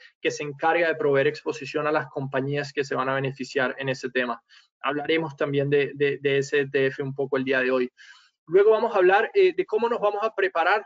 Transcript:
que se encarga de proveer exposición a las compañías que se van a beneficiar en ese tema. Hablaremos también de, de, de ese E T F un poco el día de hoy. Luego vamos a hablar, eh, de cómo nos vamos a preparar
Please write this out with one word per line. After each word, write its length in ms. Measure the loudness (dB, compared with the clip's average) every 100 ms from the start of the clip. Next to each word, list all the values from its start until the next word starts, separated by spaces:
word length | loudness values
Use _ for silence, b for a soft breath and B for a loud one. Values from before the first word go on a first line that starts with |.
| B B
que 120 | -4
se 120 | -4
encarga 460 | -10 -2 0 2 0
de 60 | 0
proveer 320 | 2 2 2
exposición 600 | -2 -8 -8 -6 -4 -2
a 60 |
las 140 | -2 -4
compañías 680 | -8 -4 -4 -2 -4 -6
que 100 | -6
se 100 | -4
van 140 | -2 -2
a 80 | -2
beneficiar 580 | -4 -6 -6 -2 -2 -2
en 80 | -6
ese 220 | -4 -4
tema. 340 | -2 -2 -6 _ b b _
Hablaremos 560 | -6 -4 0 -2 -2 -4
también 320 | -2 0 2
de, 240 | 2 0 0
de, 220 | -2 0
de 220 | 0 0
ese 200 | 0 0
E 80 | 0
T 200 | 0 0
F 140 | -2
un 140 | -6 -4
poco 220 | -2 -2
el 80 | 0
día 160 | 0
de 100 | 2
hoy. 180 | 0 -2 _ B B B _ 0
Luego 240 | 4 6
vamos 220 | 4 2
a 40 | 4
hablar, 340 | 4 4 2
eh, 200 | 4 4 2
de 100 | -2
cómo 220 | 0 0
nos 140 | 0
vamos 200 | 0 0
a 140 | -4 -2
preparar 500 | -2 0 2 0